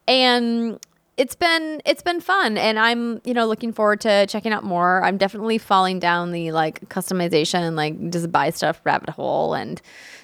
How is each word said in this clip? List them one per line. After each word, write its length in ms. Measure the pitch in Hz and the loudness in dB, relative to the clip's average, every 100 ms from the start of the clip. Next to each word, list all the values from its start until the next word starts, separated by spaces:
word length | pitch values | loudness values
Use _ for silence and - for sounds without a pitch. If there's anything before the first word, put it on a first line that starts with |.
| - | 0
and 720 | 254 254 247 233 233 233 202 - _ _ - | 4 4 2 0 -2 -2 -8 -16 _ _ -2
it's 180 | 262 | -2
been, 460 | - 339 330 311 302 - | 0 0 0 -2 -6 -2
it's 160 | 330 | 0
been 180 | 349 349 | 0 -4
fun, 380 | 349 381 277 208 | 0 0 2 0
and 200 | 220 220 | 0 2
I'm, 420 | 226 233 233 220 | 2 2 -2 -6
you 80 | 247 | -4
know, 120 | 240 226 | 0 0
looking 260 | 214 233 | -2 -4
forward 280 | 220 208 208 | 0 2 2
to 240 | 226 202 196 | 2 2 2
checking 260 | 214 220 | 0 -2
out 120 | 214 | -4
more. 380 | 202 175 180 185 | -2 2 2 4
I'm 140 | 185 190 | 2 2
definitely 400 | 196 214 226 220 | -2 -2 -2 -2
falling 400 | - 190 185 185 | 2 4 4 2
down 320 | 175 175 175 | 0 0 -2
the, 200 | 170 165 | -4 -2
like, 340 | 160 156 - - | 0 -2 -4 -8
customization 720 | 185 - 185 175 165 160 180 170 | -8 -4 -2 2 2 2 0 0
and, 80 | |
like, 360 | 160 151 160 170 | -2 -4 -4 -6
just 200 | 175 170 | -4 -2
buy 200 | 151 143 | 0 0
stuff 300 | - 160 - | -2 -4 -2
rabbit 240 | 151 143 - | -2 -2 -4
hole, 440 | - 135 147 151 | -6 -4 -2 -2
and 260 | 151 131 - - - - - | -2 -6 -12 -14 -20 -20 -20